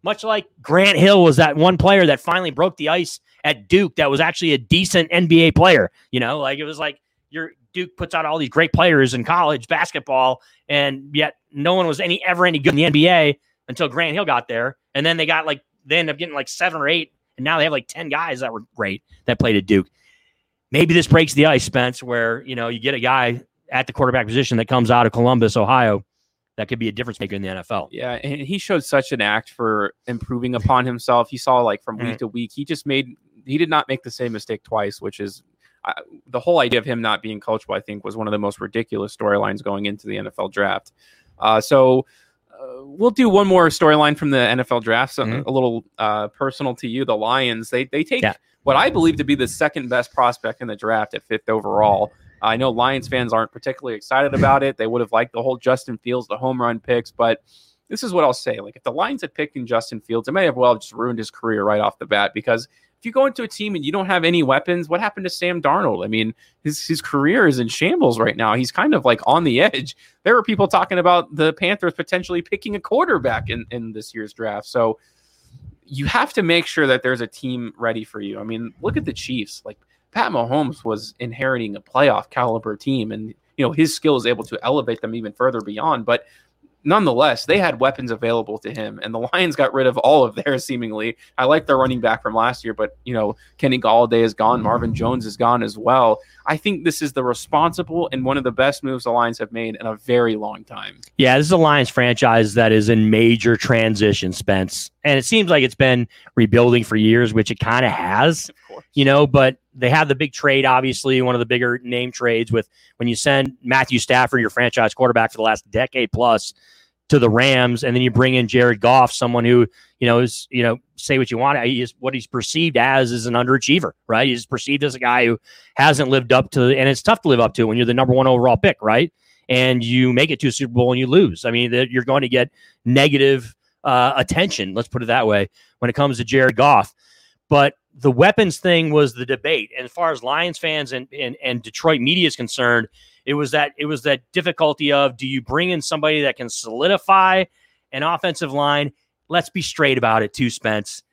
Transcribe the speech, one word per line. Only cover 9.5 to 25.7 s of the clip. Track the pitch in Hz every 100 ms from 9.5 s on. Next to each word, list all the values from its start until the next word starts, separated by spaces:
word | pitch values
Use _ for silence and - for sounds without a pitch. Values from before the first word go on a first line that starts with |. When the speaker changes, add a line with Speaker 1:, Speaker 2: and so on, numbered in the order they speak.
| 147 113
Speaker 1:
basketball, | 165 - - 131 131 127 127 _ _ _
and | 143 143 135 139
yet | 143 151 - _
no | 143 151
one | 185 175
was | 143
any, | 175 180
ever | 185 175 180
any | 156
good | 139
in | 143
the |
N | 165
B | 147 165
A | 175 151 139 _ _ -
until | 123 156
Grant | 127 165
Hill | 160
got | 185 123 -
there. | 117 123 135 _
And | 139
then | 156 165
they | 156
got, | 160
like, | 156 143 _ _
they | 131 160
ended | 165
up | 143
getting, | 170
like, | 147 131
seven | - 180 160
or | 143
eight, | 170 156 _ _ -
and |
now | 135 160
they |
have, | 156
like, | 143 120
ten | - 165
guys | 143 165 127
that | 127
were | 113 113
great | - 101 95 _ _ -
that | 120
played | 127 107
at | 95
Duke. | 101 92 _ _ _ _ _ _ _ _
Maybe | 135 165
this | 165 160
breaks | 165 160
the | 139 151
ice, | 135
Spence, | - 131 123 123
where, | 123 120 117 117
you | 135 123
know, | 117
you | 120
get | 120
a | 139
guy | 120 131 123 120 - _ _
at | 131 -
the |
quarterback | - 131 127 107
position | 120 131 117
that | 113
comes | 127 113
out | 120 117
of |
Columbus, | 117 120 123 113 120
Ohio, | 104